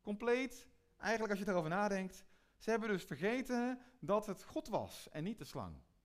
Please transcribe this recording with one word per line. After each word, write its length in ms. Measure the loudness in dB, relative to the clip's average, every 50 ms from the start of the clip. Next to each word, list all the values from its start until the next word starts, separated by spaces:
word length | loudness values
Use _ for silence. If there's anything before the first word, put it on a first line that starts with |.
Compleet, 680 | _ -4 -4 0 4 4 4 4 4 -2 -6 -10 -18 -20 -20 _ _ _ _
eigenlijk 340 | _ 0 2 2 2 2 0
als 80 | 0 0
je 60 | 2
daarover 260 | 2 2 2 2 2
nadenkt, 540 | 2 2 2 2 2 0 -2 -4 -8 -12 -20 -20 -20 _ _ _ _ _
ze 120 | 0 2
hebben 180 | 2 2 4 2
dus 160 | 0 0 0
vergeten 720 | -4 -6 0 0 2 2 2 0 0 0 2 2 0 -2 -4 -8 -18 -16 -12
dat 260 | 0 2 2 2 2
het 160 | 0 -6 -8 -8
God 260 | -6 -6 -6 -4 0
was 400 | -2 -2 -2 -2 -8 -14 -16 -10
en 140 | -6 -4 -4
niet 140 | -4 -4 -6
de 60 | -8
slang 300 | -10 -8 -8 -8 -8 -10 -12 -16 _ _ _